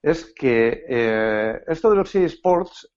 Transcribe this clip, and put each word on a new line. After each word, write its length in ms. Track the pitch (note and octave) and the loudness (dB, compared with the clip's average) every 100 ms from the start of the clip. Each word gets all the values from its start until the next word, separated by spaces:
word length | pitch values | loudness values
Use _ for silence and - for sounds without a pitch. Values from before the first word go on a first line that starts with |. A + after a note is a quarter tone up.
es 320 | D3+ E3 - | 0 -2 -6
que, 520 | - C3+ A#2 A2+ A#2 - | -4 0 2 2 -2 -4
eh, 720 | B2 A2+ A2 A2 G#2+ A2 - - | -2 0 0 0 0 -2 -6 -8
esto 220 | D#3+ A3+ | -2 2
de 80 | G3+ | 2
los 180 | F#3 G3 | 0 0
eSports 760 | E3+ - F#3 F3 F3+ - - | -2 0 0 0 -2 -12 -20